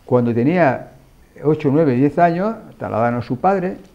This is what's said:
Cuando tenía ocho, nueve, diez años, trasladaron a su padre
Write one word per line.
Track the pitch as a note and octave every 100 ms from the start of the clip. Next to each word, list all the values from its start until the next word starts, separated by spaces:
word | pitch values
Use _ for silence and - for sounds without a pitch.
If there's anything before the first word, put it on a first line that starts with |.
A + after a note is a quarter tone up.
| -
Cuando | B2 A#2+
tenía | A#2 C3 F3+ D3 A#2 - - _ _ _ -
ocho, | C#3+ D#3 D3
nueve, | C#3+ D#3+ B2
diez | C#3+ D#3+
años, | E3+ E3+ G#3 A3 - -
trasladaron | F#2+ G#2 A#2+ A#2+
a |
su | - C3
padre | F#3 G3 F3+ G#3 -